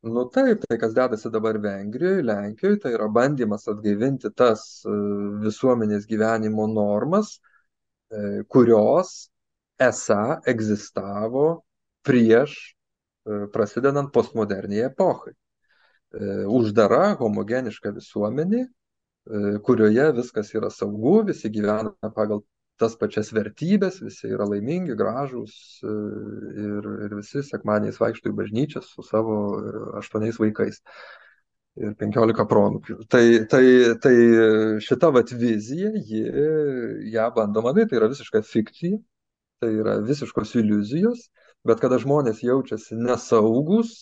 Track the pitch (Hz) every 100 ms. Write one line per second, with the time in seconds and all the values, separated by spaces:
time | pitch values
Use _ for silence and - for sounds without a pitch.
0 | 113 117 123 262 269 220 - 117 113 113
1 | 127 110 120 110 110 110 104 98 101 123
2 | 180 190 127 104 101 110 190 104 139 113
3 | 107 107 135 143 110 104 - 104 104 104
4 | 131 135 113 - 123 110 - - 110 104
5 | 101 101 101 104 107 104 131 123 107 104
6 | 104 107 110 113 110 107 107 110 104 104
7 | 135 190 214 - _ _ _ _ _ _
8 | _ 107 104 101 104 131 117 113 107 151
9 | 185 - - _ _ _ _ _ 127 113
10 | - 104 113 160 - 117 110 104 - -
11 | 98 101 110 127 156 165 _ _ _ _
12 | - 127 113 113 147 - - _ _ _
13 | _ _ - 104 104 - 104 - 135 143
14 | 139 - 107 117 101 98 98 101 123 -
15 | 185 - - - _ _ _ _ _ _
16 | _ - 101 98 98 117 110 104 101 123
17 | 196 202 113 104 101 123 123 107 104 107
18 | - 104 104 127 170 226 254 _ _ _
19 | _ _ - 107 101 104 107 120 107 110
20 | 156 123 123 - 104 113 104 - 101 104
21 | 117 208 208 - 110 107 104 107 110 _
22 | 107 110 107 104 _ _ _ _ 113 -
23 | 104 - 104 110 104 - 165 208 185 -
24 | 110 - 113 110 101 104 113 175 180 107
25 | 101 120 139 123 110 - - - 107 107
26 | 104 104 107 107 107 104 104 104 107 104
27 | 104 104 101 139 139 - 107 107 104 107
28 | 113 110 117 104 101 110 151 127 - -
29 | - 110 113 107 101 101 104 107 110 104
30 | - 107 110 113 107 107 107 - - -
31 | - - _ _ _ _ _ - 107 104
32 | 107 117 113 117 107 113 101 104 - -
33 | - 123 117 117 110 135 127 127 120 113
34 | 139 120 117 113 110 110 110 107 - 127
35 | 165 127 117 123 120 107 107 151 208 220
36 | 113 107 113 120 151 156 147 127 113 110
37 | 107 110 113 120 107 107 117 180 226 120
38 | 110 139 113 110 110 117 107 _ 175 214
39 | _ _ _ _ _ _ 117 107 107 107
40 | 104 147 117 - 107 120 107 104 104 147
41 | 214 240 _ _ _ _ - 113 127 123
42 | 123 143 131 107 120 131 131 110 - 113
43 | 120 120 - 117 110 120 151 214 233 -